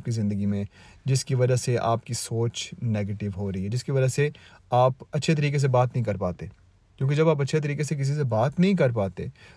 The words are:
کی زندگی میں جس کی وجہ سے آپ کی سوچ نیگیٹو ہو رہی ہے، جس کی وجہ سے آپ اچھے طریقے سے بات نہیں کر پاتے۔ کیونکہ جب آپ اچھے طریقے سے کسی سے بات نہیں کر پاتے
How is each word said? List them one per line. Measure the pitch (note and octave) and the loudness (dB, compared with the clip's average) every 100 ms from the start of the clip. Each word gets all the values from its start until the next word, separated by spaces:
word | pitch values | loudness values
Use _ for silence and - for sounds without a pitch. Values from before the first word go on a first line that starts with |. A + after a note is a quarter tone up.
| A#2+ | -2
کی | |
زندگی | A2+ G#2 G2+ G2+ | -2 -2 0 -2
میں | G2+ G#2 - - - - | -2 -4 -10 -20 -8 -2
جس | C3 - | -2 0
کی | B2+ | 2
وجہ | B2 B2 | 2 2
سے | - A#2+ | 0 0
آپ | A2 A#2 - | 0 -2 -4
کی | |
سوچ | A#2 - A2+ A#2 - - - | -8 -4 -2 -2 -4 -10 -6
نیگیٹو | A#2+ G#2+ G#2 G2+ G#2 F#2 | -2 -2 -2 -4 -6 -4
ہو | G2+ | -6
رہی | F#2+ | -4
ہے، | G2 | -4
جس | B2 | -4
کی | - | -2
وجہ | C3+ C3 | 0 2
سے | C3+ D3 - - - - | 2 -2 -4 -18 -20 0
آپ | A#2+ B2+ - - | 4 4 2 -6
اچھے | D3+ - D3+ | -2 0 2
طریقے | D3 C#3+ | 0 0
سے | C3+ | 2
بات | B2 B2 B2+ | 2 2 0
نہیں | |
کر | G#2+ F#2+ | -2 -2
پاتے۔ | F#2 F2 E2+ - _ _ _ - | -4 -4 -10 -16 _ _ _ -4
کیونکہ | C3+ D3 | 0 2
جب | D#3+ | 4
آپ | D3 | 2
اچھے | C#3 D#3 | 0 0
طریقے | D3 C#3+ | -2 -2
سے | D3 D3 | -4 -2
کسی | C3+ D3 | -2 -2
سے | |
بات | C3+ A2 C3 D#3 | 0 2 2 4
نہیں | F#3 | 4
کر | F#3 C3+ | 4 2
پاتے | A#2 G2 - B2+ - - | 2 -2 -4 -10 -12 -20